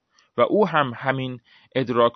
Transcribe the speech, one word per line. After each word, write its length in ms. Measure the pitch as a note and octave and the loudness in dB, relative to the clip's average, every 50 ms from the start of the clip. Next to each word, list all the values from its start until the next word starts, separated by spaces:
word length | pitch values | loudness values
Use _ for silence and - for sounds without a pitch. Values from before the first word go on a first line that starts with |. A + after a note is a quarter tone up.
| _ _ _ _ _ _ _ | _ _ _ _ _ _ _
و 40 | - | 0
او 260 | A#2+ - - G3 G#3+ | 0 2 2 2 2
هم 260 | F3 D#3+ D#3 C#3 B2+ A#2 | 2 2 0 0 -2 -4
همین 440 | - C3+ C3+ C3 C3+ C3 B2+ B2+ B2 _ _ _ _ _ _ - | -6 -4 -4 -4 -4 -4 -8 -10 -14 _ _ _ _ _ _ -6
ادراک 380 | C3 C3 A2+ B2 A#2 A#2 A#2+ - | -4 -4 0 2 2 2 2 2